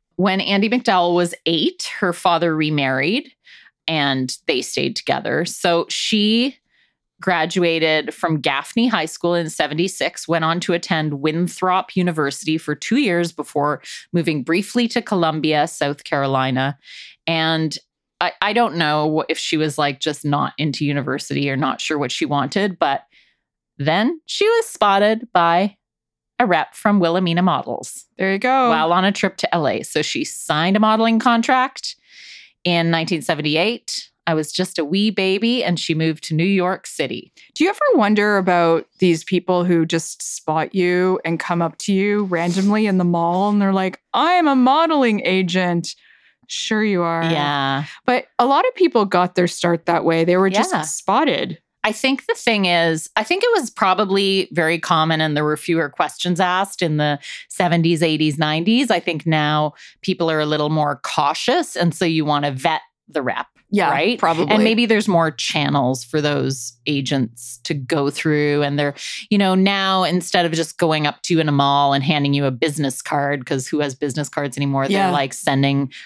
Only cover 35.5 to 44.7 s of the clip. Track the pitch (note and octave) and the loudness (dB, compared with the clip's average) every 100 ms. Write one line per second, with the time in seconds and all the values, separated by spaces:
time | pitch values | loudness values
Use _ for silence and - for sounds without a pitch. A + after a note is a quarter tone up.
35.5 | B3 - E3 - D#3 D#3+ D#3 - D#3+ F#3 | 0 -2 -2 -2 0 0 -2 -4 -2 0
36.5 | G3 F3+ G3 - - A#3 - - _ - | 2 0 -4 -6 -6 -6 -6 -14 _ -10
37.5 | - F4 G#4+ D5 F4+ G#3 G#3 G#3 G3+ F#3 | -2 0 0 2 4 4 2 2 2 2
38.5 | F3 E3+ E3 - - F#3 D#3+ - F3+ - | 4 4 2 -2 0 2 2 0 -2 0
39.5 | F3+ F3+ E3+ E3 E3 - - - - - | 0 2 2 2 -2 -4 -10 -12 -8 -4
40.5 | D#3 D3+ F#3+ F3+ F3+ F#3 F#3 E3 E3 - | -2 -2 0 2 2 2 0 -2 -4 -2
41.5 | E3+ E3 - - F#3+ G#3 G#3 G3 E3+ F3 | -2 -2 -4 -2 0 0 0 0 -2 -2
42.5 | F3+ G3 G#3+ G#3+ F#3 F3 E3+ E3+ F3+ G3+ | 0 2 2 2 2 2 2 0 0 2
43.5 | G#3 G3 F#3+ F#3+ - _ - D#4 F4+ D#4 | 2 2 2 -2 -6 _ 0 2 2 4
44.5 | C4+ B3+ | 4 4